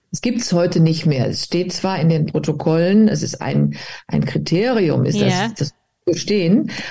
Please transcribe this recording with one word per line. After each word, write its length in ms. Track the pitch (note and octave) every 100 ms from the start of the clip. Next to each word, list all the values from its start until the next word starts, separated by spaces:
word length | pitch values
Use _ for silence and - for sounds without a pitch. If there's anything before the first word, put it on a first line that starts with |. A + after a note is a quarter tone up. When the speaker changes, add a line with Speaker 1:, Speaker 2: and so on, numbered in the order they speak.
| _
Speaker 1:
Das 100 | -
gibt's 300 | B3 B3+ -
heute 280 | E3+ F3 F3
nicht 240 | D#3+ D#3+ D#3+
mehr. 220 | C3+ A2
Es 160 | -
steht 280 | - F3 F3+
zwar 260 | E3+ F#3+ F#3
in 80 | E3
den 180 | D#3+ D#3
Protokollen, 840 | D#3+ D3+ C#3+ D#3+ D#3+ F3 G#3 A3
es 140 | -
ist 180 | B2+ -
ein, 340 | C3 D3 - - - - -
ein 180 | D2+
Kriterium, 800 | - - D2 E3 A#3+ A3+ E3+ C3
ist 140 | - F3+
Speaker 2:
Ja. 300 | G3+ F3+ A3+
Speaker 1:
das, 60 |
das 160 | G#3+ D3 - _ _ -
Bestehen, 640 | D#3 - G#3 E3+ A3+ - - -